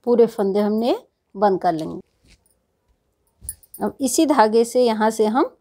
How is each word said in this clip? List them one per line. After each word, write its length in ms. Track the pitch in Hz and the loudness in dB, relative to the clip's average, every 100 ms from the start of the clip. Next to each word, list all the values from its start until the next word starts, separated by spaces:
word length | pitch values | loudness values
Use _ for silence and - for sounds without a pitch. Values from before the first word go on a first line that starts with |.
| - | 2
पूरे 200 | 233 226 | 2 2
फंदे 340 | 226 196 196 | 0 -2 0
हमने 380 | 208 214 233 427 _ _ _ | -2 -2 -2 -4 _ _ _
बंद 260 | 196 208 185 | -2 0 0
कर 100 | 180 | -2
लेंगे। 280 | 160 170 170 - _ _ _ _ _ _ _ _ _ _ _ _ _ - - _ - | -4 -8 -12 -18 _ _ _ _ _ _ _ _ _ _ _ _ _ -20 -18 _ -10
अब 120 | 208 - | -10 -4
इसी 260 | 269 - 311 | -4 0 2
धागे 380 | - 214 226 | 2 4 2
से 200 | 233 254 | 2 2
यहाँ 260 | 240 214 220 | 0 2 0
से 160 | 220 214 | 0 0
हम 300 | 240 359 _ | 0 -2 _